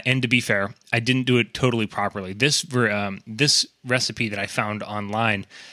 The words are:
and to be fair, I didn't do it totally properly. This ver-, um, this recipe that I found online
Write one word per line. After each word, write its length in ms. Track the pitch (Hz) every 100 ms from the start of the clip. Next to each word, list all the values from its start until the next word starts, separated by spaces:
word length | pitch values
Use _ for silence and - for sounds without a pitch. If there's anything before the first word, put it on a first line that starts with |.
| 127
and 160 | 131
to 40 | 120
be 140 | 123
fair, 320 | - 104 98 - -
I 80 | 120
didn't 280 | 113 131 127
do 100 | 123
it 160 | 113
totally 320 | - 127 117 107
properly. 480 | - 101 101 95
This 280 | 101 143 -
ver-, 280 | - 123 113
um, 320 | 104 101 98 -
this 400 | 110 147 - - _ 127
recipe 420 | 127 - 110 113
that 100 | 101
I 80 | 101
found 340 | - 107 107
online 640 | 101 104 101 107 113 101 92 - -